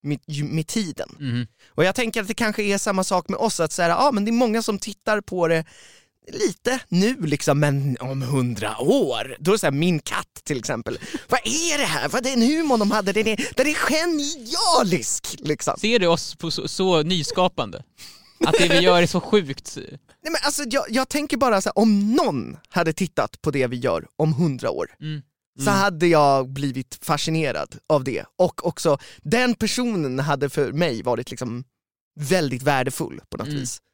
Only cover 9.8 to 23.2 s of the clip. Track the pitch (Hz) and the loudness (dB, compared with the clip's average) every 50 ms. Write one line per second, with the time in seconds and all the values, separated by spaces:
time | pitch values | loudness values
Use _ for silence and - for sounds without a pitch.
9.8 | 160 180 175 151 - - - - - _ _ - _ - 151 127 - - 139 113 | 2 2 2 0 -2 -4 -6 -6 -6 _ _ -18 _ -6 -6 -6 -4 -6 -6 -6
10.8 | 117 - - - - - - - - - - 247 - 220 240 311 339 339 302 285 | -4 -8 -8 -8 -10 -12 -12 -12 -4 -2 -2 -2 0 -2 -4 -2 -2 -2 -2 0
11.8 | 277 185 156 143 - - - 254 240 262 269 240 226 247 302 320 330 294 254 226 | -2 -2 -2 -2 -2 -2 -2 -2 -2 0 2 2 2 4 2 2 2 2 2 2
12.8 | 208 202 214 214 202 190 190 208 220 220 220 - 294 - - - 269 294 302 - | 2 2 2 0 0 0 0 0 0 0 0 -2 -4 -4 0 0 0 0 2 0
13.8 | - - 277 311 330 349 330 294 285 285 330 294 233 220 302 339 466 370 339 269 | 0 0 0 2 0 0 0 -2 -2 -4 -8 -10 -10 -8 -6 -2 0 2 4 4
14.8 | - 185 165 156 110 - - - - - - - - 156 151 - - - - - | 4 2 0 0 0 -4 -6 -6 -6 -10 -12 -8 -4 -4 -4 -2 -2 -4 -2 0
15.8 | - 220 233 233 180 170 165 165 - - - _ - 165 - - - - - - | 0 2 2 2 4 4 2 2 0 -8 -10 _ -6 -6 -6 -4 -6 -6 -4 0
16.8 | 185 185 180 160 151 165 185 175 147 - - - 180 180 - - 127 104 87 - | 2 4 4 4 2 2 0 -2 -2 -2 0 2 2 2 2 -2 -6 -6 -6 -14
17.8 | - _ _ _ - - - - _ _ _ _ 330 - - 453 - 175 170 - | -16 _ _ _ -20 -20 -20 -20 _ _ _ _ 2 4 6 6 6 6 6 6
18.8 | 180 185 180 175 175 165 - 180 - - - 208 175 139 143 - - - - 135 | 6 8 8 6 6 4 2 -2 0 4 2 2 2 2 -8 -10 -10 -14 -14 -12
19.8 | - - 135 - _ _ _ _ _ 311 330 302 - 285 285 - 294 240 233 277 | -14 -14 -16 -18 _ _ _ _ _ -4 -4 -2 -2 -2 -2 -2 -4 0 0 -2
20.8 | - - 220 254 262 _ - 294 294 294 - 233 269 254 220 190 196 196 - - | -2 0 0 -2 0 _ -2 -4 -2 -2 0 2 2 4 4 2 2 0 2 4
21.8 | 220 226 208 202 202 208 226 311 349 240 151 127 - 60 - - _ _ - 180 | 4 6 6 4 4 4 4 4 2 2 0 -2 -4 -6 -12 -16 _ _ 0 0
22.8 | 175 160 156 - 196 160 _ - | 2 2 0 -2 -4 -2 _ -2